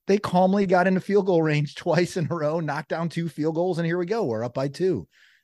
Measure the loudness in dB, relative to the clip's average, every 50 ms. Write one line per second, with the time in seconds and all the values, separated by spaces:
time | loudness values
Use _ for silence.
0 | _ 0 0 2 2 0 2 4 4 4 4 2 2 4 4 4 4 4 2 0
1 | 0 2 0 2 2 4 2 4 4 2 2 0 0 -2 -6 -6 -2 0 2 2
2 | 2 0 -2 -4 -4 -4 -4 -2 -2 -2 -2 -2 -4 -4 -6 -6 -6 -6 -6 -4
3 | -4 -4 -4 -4 -6 -6 -4 -4 -4 -2 0 0 -2 -2 -2 -2 -2 -2 0 -2
4 | -2 -2 -2 -2 -2 -2 -2 -2 -4 -4 -4 -4 -4 -4 -4 -2 -2 0 0 -2
5 | -4 _ _ _ _ _ _ _